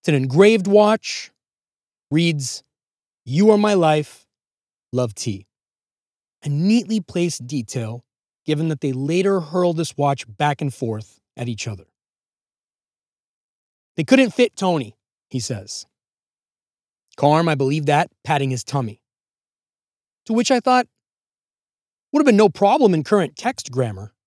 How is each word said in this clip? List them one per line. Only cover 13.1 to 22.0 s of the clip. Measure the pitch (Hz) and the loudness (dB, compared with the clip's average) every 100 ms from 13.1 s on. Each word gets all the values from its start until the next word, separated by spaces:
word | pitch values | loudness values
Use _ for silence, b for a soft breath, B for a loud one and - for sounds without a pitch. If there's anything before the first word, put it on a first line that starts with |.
| _ _ _ _ _ _ _ _ - | _ _ _ _ _ _ _ _ -8
"They | |
couldn't | 156 262 247 | 2 4 4
fit | - 240 - | 2 -2 0
Tony," | 190 165 110 _ _ _ _ | -2 -2 -4 _ _ _ _
he | 131 | -8
says. | - 104 - - - _ _ _ _ _ _ _ _ _ _ _ _ - | -8 -10 -10 -18 -18 _ _ _ _ _ _ _ _ _ _ _ _ -2
"Carm, | 143 156 170 | 2 2 2
I | 147 | 0
believe | 135 156 147 | -2 -2 0
that," | 147 170 _ | 0 0 _
patting | - 147 135 | -4 -2 -2
his | 123 | -6
tummy. | - 143 113 110 _ _ _ _ _ _ _ _ _ _ _ _ - | -4 -4 -6 -10 _ _ _ _ _ _ _ _ _ _ _ _ -4
To | |
which | 226 233 | -2 2
I | 247 | 0
thought, | 254 254 247 _ _ _ _ _ _ _ _ _ _ _ | 2 0 0 _ _ _ _ _ _ _ _ _ _ _